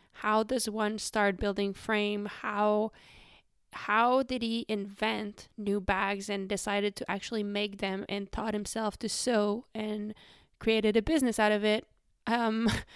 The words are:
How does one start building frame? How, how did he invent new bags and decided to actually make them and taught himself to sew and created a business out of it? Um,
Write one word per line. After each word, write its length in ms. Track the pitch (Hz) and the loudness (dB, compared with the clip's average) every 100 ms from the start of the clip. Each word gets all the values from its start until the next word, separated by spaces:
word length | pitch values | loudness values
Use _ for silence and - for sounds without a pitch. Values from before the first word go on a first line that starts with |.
| _ - | _ -6
How 260 | 220 214 | 2 2
does 260 | 220 254 220 | 2 0 -2
one 300 | 208 208 214 | 0 -2 -2
start 380 | - 214 202 185 | -2 2 2 2
building 360 | 202 196 202 | 0 0 -2
frame? 540 | 196 - 214 208 208 208 | -2 0 2 2 -2 -4
How, 640 | - 214 208 214 214 220 - - - - - _ _ _ | -6 -4 2 4 4 0 -6 -20 -20 -20 -20 _ _ _
how 500 | - - 208 240 254 | -10 0 4 4 4
did 220 | 254 254 | 2 -2
he 220 | 226 226 226 | -2 -2 -2
invent 800 | 220 202 202 220 214 208 208 - - | -4 -4 -4 -2 -2 -6 -10 -16 -6
new 240 | 202 202 | -2 0
bags 480 | 190 190 196 202 202 | 0 0 0 -2 -4
and 180 | 202 190 | -4 -2
decided 480 | 202 - 202 202 202 | -4 -2 0 0 -2
to 120 | - | -6
actually 320 | 196 - 226 | -6 -4 -4
make 360 | 208 202 208 196 | -2 -2 -4 -4
them 260 | 190 190 - | -4 -4 -4
and 240 | 202 196 | -6 -6
taught 220 | - 220 | -4 -2
himself 460 | 208 202 226 214 - | -4 -4 -4 -4 -4
to 100 | 214 | -6
sew 560 | - - 226 208 214 - | -2 0 2 2 0 -6
and 400 | 220 214 214 208 - - - _ - | -8 -6 -4 -6 -10 -18 -20 _ -4
created 360 | - 220 214 220 | 2 4 4 4
a 60 | |
business 380 | 214 320 254 226 | 4 4 2 4
out 120 | 214 | 4
of 120 | 208 | 4
it? 240 | 214 214 - _ _ _ - | 2 0 -2 _ _ _ -2
Um, 420 | 233 226 220 226 - - | 0 2 2 2 0 -4